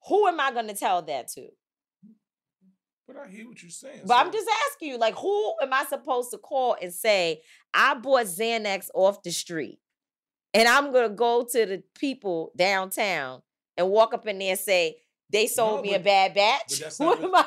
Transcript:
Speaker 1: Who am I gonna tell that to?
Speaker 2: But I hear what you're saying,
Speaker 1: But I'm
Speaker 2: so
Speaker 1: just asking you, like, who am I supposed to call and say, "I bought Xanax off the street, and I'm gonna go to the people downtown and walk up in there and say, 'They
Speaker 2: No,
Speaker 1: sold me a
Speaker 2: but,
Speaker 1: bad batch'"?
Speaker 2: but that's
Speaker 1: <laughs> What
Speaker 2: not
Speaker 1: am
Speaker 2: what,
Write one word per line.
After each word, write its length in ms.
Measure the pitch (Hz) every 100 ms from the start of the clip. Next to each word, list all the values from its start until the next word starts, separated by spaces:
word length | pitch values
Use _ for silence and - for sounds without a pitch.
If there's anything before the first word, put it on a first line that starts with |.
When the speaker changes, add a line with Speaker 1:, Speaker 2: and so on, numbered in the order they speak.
| -
Speaker 1:
Who 200 | 370 403
am 140 | 339
I 100 | 269
gonna 220 | 240 220 202
tell 280 | 233 180
that 260 | 160 139 117
to? 240 | - 123 _ _ _ _ _ 208 220 _ _ _ _ 190 190 _ _ _
Speaker 2:
But 80 | 277
I 100 | 277
hear 200 | 202 233
what 140 | 220
you're 80 | 175
saying, 300 | - 269 262 190
Speaker 1:
But 120 | 240
I'm 80 | 339
Speaker 2:
so 120 | 427
Speaker 1:
just 100 | 392 427 571
asking 220 | - 311
you, 80 | 247
like, 180 | 226 -
who 380 | 349 415 427 659
am 120 | 269
I 120 | 262 277
supposed 460 | 269 262 247 247
to 60 | 202
call 380 | - 277 247 -
and 120 | 180
say, 480 | 180 226 202 170 156 _ - _
"I 200 | - 240 285
bought 300 | 240 262 226
Xanax 640 | 170 226 233 208 190 -
off 280 | 160 190 202
the 80 | 170
street, 480 | 165 - 165 131 - _ _ _ _ _ _ _
and 140 | 208 233
I'm 240 | 254 285
gonna 180 | 254 226
go 340 | 196 233 240
to 220 | 240 247 214
the 180 | 190 - -
people 560 | 285 262 202 170 160 -
downtown 840 | 180 196 190 - 214 170 131 127 _ _ _ -
and 120 | 180
walk 240 | 202 226
up 140 | 240 214
in 120 | 196
there 120 | 190
and 80 | 185
say, 380 | 202 185 165 156 _ _ _
'They 140 | 208
Speaker 2:
No, 40 | 220
Speaker 1:
sold 340 | - 220 208
me 120 | 196
a 60 | 196
Speaker 2:
but, 40 | 180
Speaker 1:
bad 280 | 196 190
batch'"? 300 | 196 202 269 -
Speaker 2:
but 100 | -
that's 200 | 156 -
Speaker 1:
<laughs> 0 |
What 200 | 311 453
Speaker 2:
not 40 | 370
Speaker 1:
am 60 |
Speaker 2:
what, 140 | 370